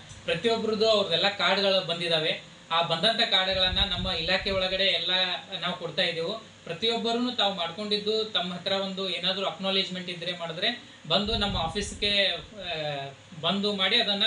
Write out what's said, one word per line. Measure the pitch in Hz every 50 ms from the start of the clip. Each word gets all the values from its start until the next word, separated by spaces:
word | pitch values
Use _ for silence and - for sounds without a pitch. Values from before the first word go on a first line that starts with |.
| - - - - -
ಪ್ರತಿಯೊಬ್ಬರದ್ದು | 180 165 165 - 233 226 214 214 214 214 196 220 220
ಅವ್ರದ್ದೆಲ್ಲ | 220 202 196 - 165 160 185 202
ಕಾರ್ಡ್‌ಗಳು | 196 - 180 180 190 196 196 196 190 190 180
ಬಂದಿದ್ದಾವೆ. | 160 165 180 175 165 165 160 156 170 202 - - - - - - -
ಆ | 165 165 151
ಬಂದಂಥ | 139 165 165 180 220 226 226 233 226
ಕಾರ್ಡ್‌ಗಳನ್ನ | 208 190 185 190 190 185 185 185 185 190 196 190
ನಮ್ಮ | 180 180 180 185
ಇಲಾಖೆ | 180 165 160 170 185 196 - 202
ಒಳಗಡೆ | 196 190 185 185 185 190 196
ಎಲ್ಲ | 190 175 165 165 175 180 185 185 180 180 170 - - 190 175
ನಾವು | 170 175 180
ಕೊಡ್ತಾ | - 175 160 147 - 180
ಇದ್ದೆವು. | 175 170 160 165 175 214 220 - - - - -
ಪ್ರತಿಯೊಬ್ಬರೂನು | - 165 - 226 226 233 233 226 233 233 240 247 247 233
ತಾವು | - 202 202 190
ಮಾಡ್ಕೊಂಡಿದ್ದು | 180 165 170 170 - 214 208 208 208 202 208 214 220 214
ತಮ್ಮ | - - 180 180 180 180
ಹತ್ರ | 175 - 196 190
ಒಂದು | 196 196 190 190 185 196 185
ಏನಾದ್ರೂ | 170 170 175 185 190 196 196
ಅಕ್ನಾಲೇಜ್‌ಮೆಂಟ್ | 175 - - 190 190 190 196 185 180 185 180 175 175
ಇದ್ರೆ | 175 170 170 175 175 175
ಮಾಡಿದ್ರೆ | 165 165 160 170 196 226 240 - - - - - - 151
ಬಂದು | 165 196 208 208 233 226
ನಮ್ಮ | 208 202 190
ಆಫೀಸ್‌ಗೆ, | 180 165 165 170 208 202 - - - 208 208 202 202 196 185
ಆ, | 175 165 151 - 214 208 185 175 170 156 151 151 147 143 139 139 139 - - - - 156
ಬಂದು | 151 165 185 202 196 208 208
ಮಾಡಿ | 190 190 185 214 240
ಅದನ್ನ | 226 196 202 196 214